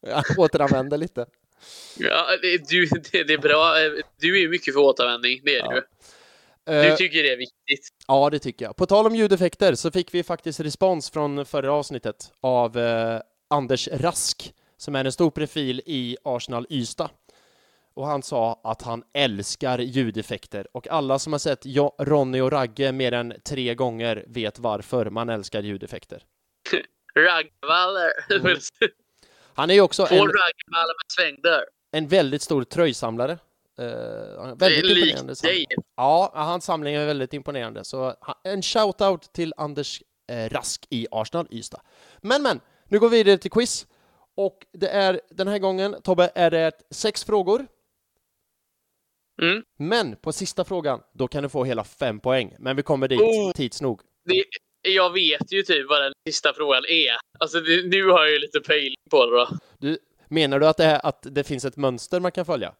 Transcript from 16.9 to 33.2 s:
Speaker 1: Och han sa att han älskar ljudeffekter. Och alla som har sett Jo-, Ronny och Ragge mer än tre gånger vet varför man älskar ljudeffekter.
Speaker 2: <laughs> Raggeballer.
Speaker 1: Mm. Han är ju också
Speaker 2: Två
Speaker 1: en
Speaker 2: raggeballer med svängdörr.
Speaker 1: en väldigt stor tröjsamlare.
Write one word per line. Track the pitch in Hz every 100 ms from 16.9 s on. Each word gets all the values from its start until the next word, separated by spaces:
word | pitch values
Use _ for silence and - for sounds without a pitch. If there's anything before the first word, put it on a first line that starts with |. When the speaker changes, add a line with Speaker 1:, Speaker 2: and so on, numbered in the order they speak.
| - 160 _ _ _ _ _ _ _ _
Speaker 1:
Och | - 139
han | 143
sa | 131 131 117 113
att | 110 113
han | 120 117 -
älskar | 143 139 101 101 - 135 127
ljudeffekter. | 123 127 123 107 107 104 - 101 98
Och | 123 -
alla | 160 135 135
som | 156
har | 147
sett | 156 135
Jo-, | - 135 143 -
Ronny | 139 151 131 131
och | 131
Ragge | 143 127 107 135
mer | 131 127
än | 120 120 110
tre | - 143 123
gånger | 120 127 113 117 110 -
vet | 117 110 -
varför | 120 104 101 127 107
man | 107 117
älskar | 113 98 110
ljudeffekter. | 104 98 101 87 - - _ _ _ _ -
Speaker 2:
<laughs> | - - _ _
Raggeballer. | - 165 170 156 _ 147 165 180 190 170 - -
Speaker 1:
Mm. | 196 170 165 - _ 226 _ _ _ _ _ _
Han | - 156
är |
ju | 196
också | 190 - 190
Speaker 2:
Två |
Speaker 1:
en | 180
Speaker 2:
raggeballer | 202 208 180 - - 165 165
med | 165 - -
svängdörr. | 170 139 170 156 - _ _
Speaker 1:
en | 156 151
väldigt | 185 147 143
stor | - 147
tröjsamlare. | 123 - 170 123 117 113